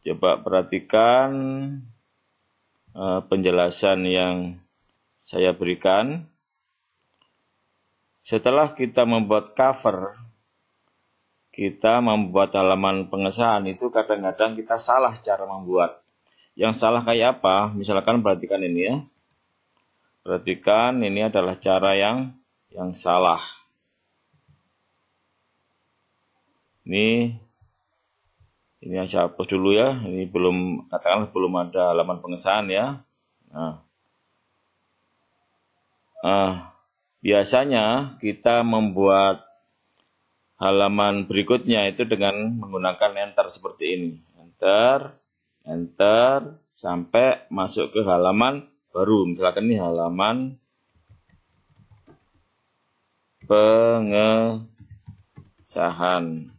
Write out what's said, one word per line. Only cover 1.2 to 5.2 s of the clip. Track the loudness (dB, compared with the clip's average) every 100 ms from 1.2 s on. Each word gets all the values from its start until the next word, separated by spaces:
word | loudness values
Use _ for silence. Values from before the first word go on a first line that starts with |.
| 2 -2 -6 -6 -8 -10 -16 -20 _ _ _ _ _ _ _ _ _ -8
eh, | -4 -4 -2
penjelasan | 0 2 2 0 0 0 0 0
yang | 0 0 -4 -8 -12 _ _ _ _ _ _